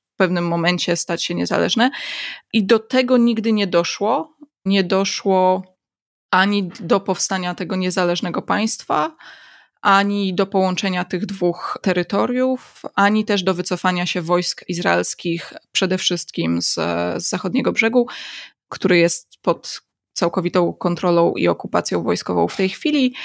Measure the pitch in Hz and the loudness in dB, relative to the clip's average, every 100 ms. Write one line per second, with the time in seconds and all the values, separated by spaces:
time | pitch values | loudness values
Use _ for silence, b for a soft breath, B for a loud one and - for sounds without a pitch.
0 | _ - 185 180 175 170 170 175 - 170 | _ 0 0 2 0 0 0 0 0 -2
1 | - 170 - 175 175 180 175 208 247 B | -2 -4 -4 -4 -2 0 0 2 0 B
2 | B B B B _ 226 190 226 220 254 | B B B B _ 0 4 2 2 0
3 | 254 254 240 226 220 214 196 170 170 - | 4 4 4 2 0 0 2 2 0 0
4 | 202 269 320 _ 294 _ 190 196 180 190 | 0 0 -4 _ -20 _ 0 2 2 0
5 | 196 - 196 190 185 185 185 _ _ _ | 0 -2 2 4 4 2 -2 _ _ _
6 | _ _ _ 185 196 202 180 - 170 196 | _ _ _ 2 4 2 -2 -6 0 2
7 | 196 180 - 190 180 175 170 185 185 180 | 2 -2 -2 -2 -4 -4 -4 -2 -2 0
8 | 175 175 180 165 - 190 220 - - - | 0 0 -2 -4 -2 0 0 -4 -2 -2
9 | 311 311 B B B B B _ - 196 | -2 -6 B B B B B _ 2 4
10 | 202 202 196 180 190 196 185 180 196 180 | 4 0 -2 0 0 2 0 0 -2 -2
11 | 180 180 175 196 175 170 - - - 180 | -4 -4 -6 -2 -2 -2 -6 -4 -2 0
12 | 175 202 226 247 262 262 - - - - | 0 0 0 0 0 -2 -6 -16 -6 0
13 | 202 214 214 202 185 175 180 175 185 180 | 2 2 2 0 0 -2 -2 -2 0 0
14 | 175 180 165 175 175 - - 175 180 175 | -2 -4 0 0 0 -6 -6 -4 0 0
15 | 175 - 170 170 - - - - 185 185 | 0 -4 -4 -4 -6 -16 -8 -2 0 0
16 | - 175 - - 165 170 - - 165 170 | -2 -4 -4 -4 -2 0 -2 -2 -2 -2
17 | 175 175 170 180 190 220 185 - 220 247 | -2 -4 -4 -4 -2 -2 0 0 2 2
18 | 240 B B B B _ _ - - 175 | 0 B B B B _ _ -2 2 4
19 | 170 - - - - 170 - - - _ | 4 2 -8 -6 -2 -2 -4 -16 -16 _
20 | _ - 175 180 170 185 170 170 175 175 | _ -2 -2 0 0 2 0 0 -4 0
21 | 180 170 170 - 175 170 - 175 170 175 | 2 4 2 2 0 0 -2 -2 -2 -2
22 | 170 175 - 180 170 - 190 - 302 294 | -2 -2 -2 0 0 0 -2 -2 -2 0
23 | 254 247 | 0 -2